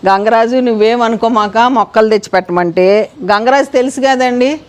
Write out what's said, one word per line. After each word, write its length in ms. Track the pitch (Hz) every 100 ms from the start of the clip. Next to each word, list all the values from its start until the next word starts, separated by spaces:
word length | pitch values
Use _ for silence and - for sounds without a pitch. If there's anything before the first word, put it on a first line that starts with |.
| 190
"గంగరాజు, 480 | 196 208 226 226 254
నువ్వేమనుకోమాక, 1000 | 247 220 214 240 226 226 226 226 208 214
మొక్కలు 500 | 247 254 202 220 220
తెచ్చి 220 | 214 208
పెట్టమంటే," 760 | 185 185 175 175 170 185 208 214 -
గంగరాజు 480 | 196 208 233 277 277
తెలుసు 280 | 269 254 269
కదండి 600 | 269 262 254 247 254 302